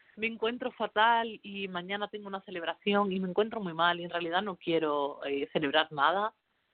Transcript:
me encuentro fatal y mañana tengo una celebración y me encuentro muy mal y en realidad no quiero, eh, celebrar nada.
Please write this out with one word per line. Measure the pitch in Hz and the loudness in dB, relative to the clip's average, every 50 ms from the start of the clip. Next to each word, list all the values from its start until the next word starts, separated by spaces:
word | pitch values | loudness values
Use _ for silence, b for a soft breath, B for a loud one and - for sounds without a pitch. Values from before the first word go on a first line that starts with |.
| b b b - | b b b -6
me | 214 226 | -4 -4
encuentro | 226 214 226 220 247 247 262 247 | -4 -2 -2 -2 -2 -2 -4 -6
fatal | - - 220 202 - 208 214 233 233 226 226 226 214 - - | -4 -4 -4 -2 2 4 6 6 6 4 2 -2 -6 -10 -12
y | 202 196 196 196 190 | -12 -8 -8 -6 -6
mañana | 185 175 175 185 202 202 208 202 | -6 -6 -6 -6 -4 -4 -4 -6
tengo | - 208 208 202 | -8 -10 -10 -10
una | 196 190 | -10 -10
celebración | - - 185 175 165 160 160 - _ 202 202 202 208 196 | -10 -10 -10 -6 -6 -6 -6 -4 _ 2 4 4 4 4
y | 185 190 | 2 0
me | 190 185 | -2 0
encuentro | 175 - 214 226 220 226 | 2 2 0 0 -2 -4
muy | 202 175 160 | -6 -4 0
mal | 165 165 175 175 170 | 2 2 2 2 0
y | 170 | -4
en | 170 | -6
realidad | 165 170 170 165 170 185 | -6 -4 -4 -2 -2 -2
no | 208 208 180 - | -2 -2 -6 -6
quiero, | - 170 165 160 156 151 147 147 143 143 143 - - | -2 0 2 2 2 2 2 0 0 -2 -4 -6 -6
eh, | 143 143 139 143 - - | -4 -4 -2 -4 -2 -2
celebrar | 180 151 139 135 156 156 - | -2 0 2 2 2 2 2
nada. | 156 147 139 156 170 196 208 220 - _ _ _ _ _ _ _ | 2 2 4 4 4 2 0 -2 -4 _ _ _ _ _ _ _